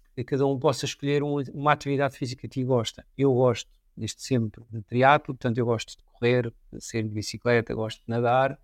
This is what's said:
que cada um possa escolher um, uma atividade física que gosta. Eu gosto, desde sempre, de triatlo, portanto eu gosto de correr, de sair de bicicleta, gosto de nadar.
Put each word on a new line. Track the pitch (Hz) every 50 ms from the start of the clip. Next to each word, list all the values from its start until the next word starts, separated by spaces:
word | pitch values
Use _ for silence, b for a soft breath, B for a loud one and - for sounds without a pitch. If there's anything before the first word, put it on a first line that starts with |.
| _ _ -
que | 127 120
cada | - 143 131 139
um | 139 139
possa | 123 143 151 127 - -
escolher | 127 - - 143 143 143 147 143
um, | 147 143 143 135 135 -
uma | 143 143 151 147
atividade | 147 - 139 143 135 143 131 -
física | - 135 123 127 - -
que | 113 - 135 127
gosta. | 127 131 117 110 - - - - _ _
Eu | - 135 135 127
gosto, | 123 131 123 120 - - _ _ _ _ _ -
desde | - 113 104 - -
sempre, | - - 131 120 113 107 - - 113 -
de | 110 113
triatlo, | 104 - 117 123 131 135 147 147 - - 131
portanto | - - 123 110
eu | 127 117
gosto | 120 117 110 - - -
de | _ _
correr, | _ _ - 120 120 123 123 120 117 - _ _ -
de | - -
sair | - - - 113 107
de | 107
bicicleta, | 104 107 104 - - - - 120 120 117 110 - 117
gosto | 113 110 107 - -
de | _ -
nadar. | 113 117 120 120 123 131 135 135 143 -